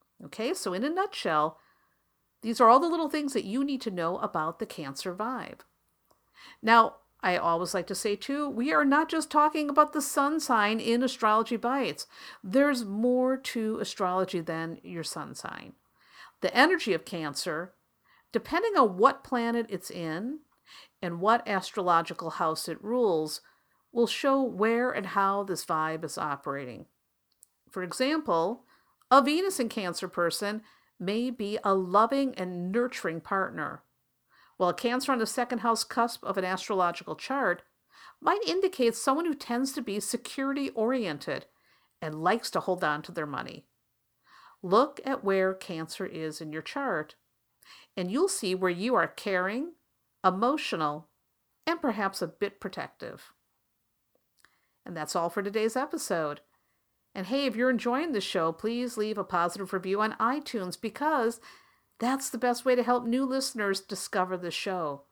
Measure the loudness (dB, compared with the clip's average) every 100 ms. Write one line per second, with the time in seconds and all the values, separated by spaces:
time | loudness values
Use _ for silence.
0 | _ -20 -14 -6 -4 -2 -4 -2 -2 -2
1 | -4 -4 0 2 2 -2 _ _ _ _
2 | _ _ _ _ -2 6 10 10 6 0
3 | 0 -2 -2 -2 -2 -2 -2 -2 -4 -2
4 | -2 -2 -2 -2 -2 -4 -8 -8 -10 -8
5 | -8 -6 -6 -6 -10 -14 -20 _ _ _
6 | _ _ _ -20 -20 -2 6 8 8 2
7 | _ _ 0 2 2 2 0 -2 -4 -4
8 | -2 -2 -4 -4 -2 -2 2 4 6 4
9 | 2 -2 2 4 4 2 2 4 4 2
10 | 0 2 2 2 2 2 4 2 2 2
11 | 2 2 4 4 2 0 0 0 -2 -4
12 | -10 -16 -20 -14 0 4 4 2 -2 0
13 | 2 4 2 0 -2 -2 -2 -2 -4 -2
14 | 0 2 0 -2 -4 -4 -6 -8 -10 -8
15 | -8 -8 -10 -10 -12 -12 -14 -20 _ _
16 | _ -20 -20 _ 0 4 6 4 0 -2
17 | -4 -8 -6 -6 -4 -6 -8 _ _ _
18 | _ _ _ -6 -2 0 2 4 4 6
19 | 4 4 -2 -2 0 -2 -2 -6 -8 -8
20 | -6 -6 -6 -10 _ _ _ -20 -20 _
21 | -8 0 2 2 2 -4 -2 -2 4 4
22 | 2 -4 -6 -2 0 0 -4 -8 -2 2
23 | 4 4 0 -6 -14 _ _ _ _ 0
24 | 0 2 2 2 2 0 2 2 0 -2
25 | -2 0 2 2 -2 -4 -2 -2 0 -4
26 | -6 -6 -4 -4 -6 -6 -8 -12 -16 _
27 | _ _ _ _ -20 _ _ -8 -4 -2
28 | 0 0 2 2 0 -2 _ _ _ _
29 | 6 6 6 2 0 0 -2 -4 -6 -4
30 | -6 -2 0 0 -4 -6 -10 _ _ -8
31 | -4 -2 -2 -4 -4 -2 2 2 4 6
32 | 6 4 0 -2 -6 -4 -2 0 -2 -2
33 | -6 -6 -2 -2 -2 -4 -8 -10 _ _
34 | _ _ _ _ _ 0 0 2 0 0
35 | 0 0 0 -2 -2 0 0 0 0 0
36 | 0 -2 -4 -2 -2 -2 0 2 2 0
37 | -8 -8 -4 0 0 -2 -6 _ _ -20
38 | -20 -4 0 2 2 2 0 2 2 2
39 | 0 2 0 -2 -4 -2 -2 -4 -6 -4
40 | -4 -6 -6 -4 -2 -2 -4 0 0 0
41 | -2 -4 -6 -6 -8 _ _ _ _ _
42 | -8 0 2 2 0 -2 0 0 0 -2
43 | -4 -6 -6 -6 -8 -12 -18 _ _ _
44 | _ _ _ -20 -20 _ 2 4 4 0
45 | -6 -4 0 2 2 0 -8 -8 -8 -8
46 | -8 -8 -8 -8 -8 -8 -8 -4 -2 -2
47 | -4 -12 _ _ _ _ -20 -20 -12 -6
48 | -2 2 2 0 -2 0 0 0 2 2
49 | 2 -2 -2 0 0 -2 -6 -10 _ _
50 | _ _ 0 2 0 0 -2 -2 -2 -4
51 | -10 _ _ _ _ _ -4 -2 -2 0
52 | -2 -2 -6 -4 -6 -6 -10 -8 -10 -10
53 | -14 -14 -20 _ _ _ _ _ _ _
54 | _ _ _ _ _ _ _ _ -12 -8
55 | -4 -2 -2 -2 -2 0 0 0 -4 -4
56 | -2 -2 -2 -6 _ _ _ _ _ _
57 | _ -10 -4 -2 0 2 2 2 0 0
58 | 0 -2 -2 0 0 -2 -4 -2 -4 -4
59 | -4 -4 -2 0 0 -2 -6 -4 -2 0
60 | 0 0 0 -2 -4 -6 -6 -6 -8 -2
61 | 0 2 0 -2 -12 -20 _ _ _ -4
62 | -2 -2 -4 -2 0 0 2 4 4 2
63 | 2 0 0 0 -2 -2 0 -2 -4 -8
64 | -4 -2 0 -2 -4 -6 -4 -4 -4 -6
65 | -12